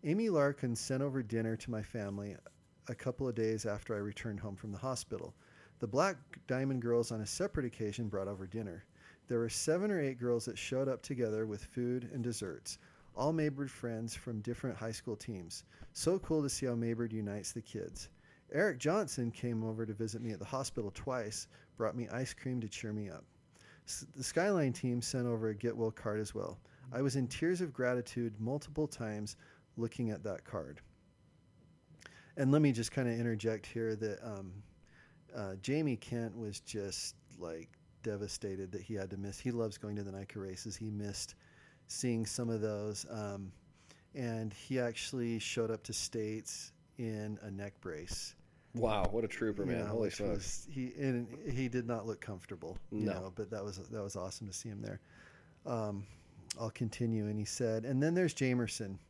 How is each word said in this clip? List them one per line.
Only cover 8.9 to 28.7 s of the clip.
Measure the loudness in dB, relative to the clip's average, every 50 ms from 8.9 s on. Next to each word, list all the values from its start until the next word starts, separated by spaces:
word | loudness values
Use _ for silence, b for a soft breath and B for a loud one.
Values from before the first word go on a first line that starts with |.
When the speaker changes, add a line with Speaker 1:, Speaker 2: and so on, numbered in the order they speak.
| B B B B B B B
Speaker 1:
There | 0 2 2
were | 4
seven | 2 2 2 4 4 4 6 6 4
or | 4 4
eight | 4 2 0
girls | 2 2 4 4 4 2
that | -2 -4
showed | -4 -4 0 2 2 4
up | 2 2 0 0
together | 2 6 6 6 6 6 4 4
with | 2 0 -2 -4
food | -4 0 2 4 4 4 2 0 0
and | 0 2 2
desserts, | 2 2 2 0 -2 -4 -4 -6 -8 -8 B B B B B B B B
all | 2 4 4
Maybird | 6 6 4 4 4 2 -4 -4
friends | -4 -4 -2 -2 0 0 -2 -2 -4
from | -6 -6 -4 -4 -2
different | 0 -2 -2 0 0 -2 -2
high | 0 -2 -4
school | -4 -4 -2 -4 -4
teams. | -4 -4 -6 -6 -6 -6 -8 -10 -10 -12 B B B B B B
So | 2 4 4 4 4
cool | 4 4 4 4
to | 4 2
see | 2 2 2
how | 2 2
Maybird | 2 2 2 2 2 0 0 0
unites | -2 -2 -2 -2 -4 -4 -4
the | -6 -6
kids. | -8 -6 -6 -6 -6 -6 -8 -10 -12 -12 B B B B B B B -2
Eric | 2 4 4 4 2 2
Johnson | 2 2 4 4 2 0 0 0 0 0
came | -2 -2 -2 0 0 0 0
over | 0 0 -2 -2
to | -2 -2
visit | -2 -2 -2 -2 -2
me | -4 -4
at | -4 -4
the | -4
hospital | -2 -2 -2 -2 -2 -4 -2 -4 -4
twice, | -4 -4 -4 -2 0 0 -2 -2 -4 -6 -8 B B B B B B
brought | 0 0 0 2
me | 0 -4 -2
ice | -2 -2 -2 -2 -4
cream | -6 -4 -2 0 0
to | -2
cheer | -2 -6 -6 -4 -2
me | -2 -2 -4 -4
up. | -8 -12 -14 -16 -20 -20 _ _ B B B B B B B
S-, | -8 -8 -8 -8 -10 -8
the | -6 -6
Skyline | 2 4 4 6 6 6 6 6 4 2
team | 2 0 2 2 2
sent | 0 0 0 2 2
over | 2 2 4 2 0
a | 0
get | 2 0 0 2
well | 4 2 0
card | 0 0 -2 0 0 0
as | 0 -2 -2
well. | -4 -4 -4 -6 -10 B B B B B B
I | -2 2
was | 2 4 4
in | 2 0
tears | 0 0 0 2 2 2 2
of | 0 -4
gratitude | 0 2 2 4 4 2 0 -2 -2 0 0 0 0 -2
multiple | -2 0 0 -2 -4 -4